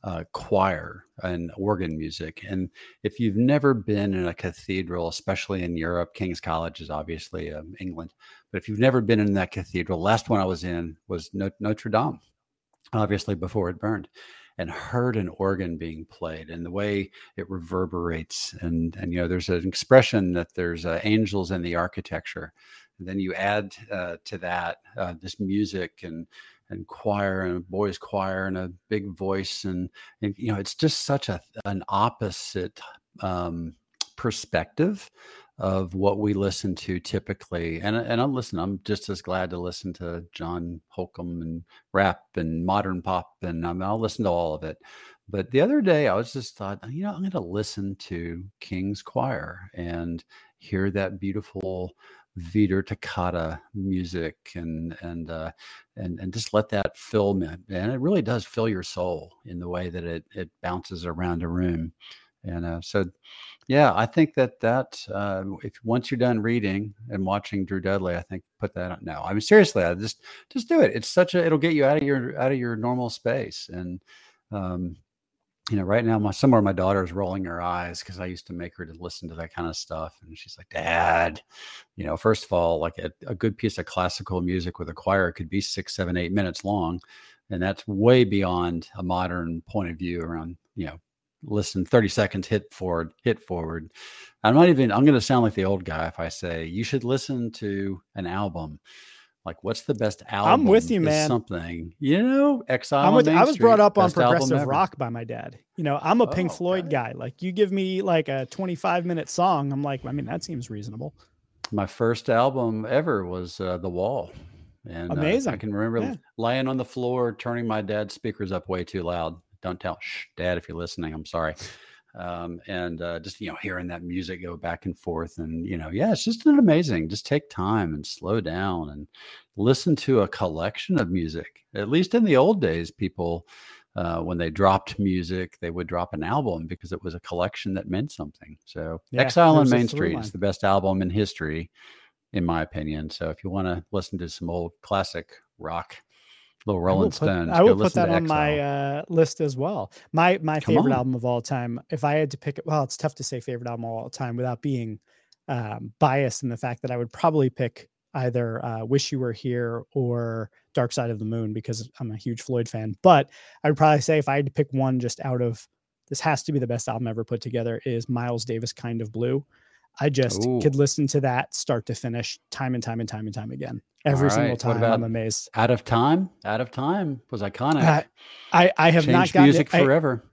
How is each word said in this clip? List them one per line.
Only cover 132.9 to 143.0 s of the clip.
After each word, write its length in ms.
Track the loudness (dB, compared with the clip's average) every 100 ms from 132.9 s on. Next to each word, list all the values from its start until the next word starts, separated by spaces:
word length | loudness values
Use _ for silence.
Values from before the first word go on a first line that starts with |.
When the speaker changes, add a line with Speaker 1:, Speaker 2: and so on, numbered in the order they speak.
Speaker 1:
people, 560 | -4 -6 -2 -4 -4 -8 -20 -20 -20 _ -6
uh, 240 | -2 -2
when 180 | -2 -2
they 140 | -4
dropped 480 | 4 6 6 0 -2
music, 580 | 0 0 -2 -4 -6 _
they 120 | -8
would 160 | -6 -4
drop 260 | -4 -4
an 80 | -6
album 460 | -2 -2 -2 -4 -6
because 240 | -10 -10
it 100 | -8
was 140 | -8 -10
a 40 |
collection 520 | -8 -2 -2 -2 -6
that 160 | -6 -4
meant 220 | -4 -4
something. 480 | -8 -12 -14 -20 -20 _
So 360 | -10 -8 -10 _
Speaker 2:
Yeah, 120 | 0
Speaker 1:
Exile 340 | 2 6 8 8
on 0 |
Speaker 2:
there's 160 | 8
a 40 | 6
Speaker 1:
Main 120 | 2
Speaker 2:
through 100 | 0
Speaker 1:
Street 160 | -2
Speaker 2:
line. 100 | -2
Speaker 1:
is 80 | -6
the 60 | -2
best 260 | -2 2
album 380 | 4 4 4 0
in 80 | 0
history, 640 | 0 -2 -2 -6 -4 -8 _ -20 -20 _ _ _
in 120 | -2 0
my 160 | 0
opinion. 480 | -2 -4 -4 -6